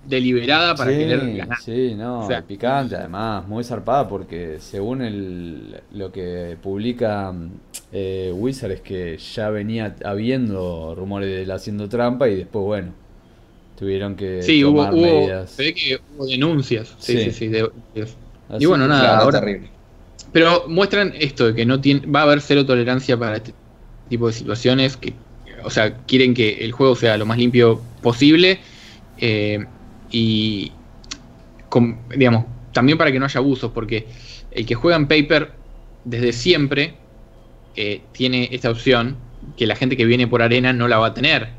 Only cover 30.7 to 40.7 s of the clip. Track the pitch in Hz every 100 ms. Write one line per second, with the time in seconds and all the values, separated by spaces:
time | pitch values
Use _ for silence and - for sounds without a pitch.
30.7 | - - - - - - - - - -
31.7 | 127 120 113 - 139 123 117 117 - -
32.7 | 123 127 160 156 131 135 135 139 127 117
33.7 | 117 107 110 - - - - - - 113
34.7 | 117 170 170 143 156 147 151 156 - -
35.7 | - - - 123 117 123 117 180 165 143
36.7 | 139 160 - - - - - - - -
37.7 | - 104 101 - - 127 127 120 123 120
38.7 | 117 135 123 120 - - - - - 107
39.7 | 107 131 127 117 123 120 120 117 127 127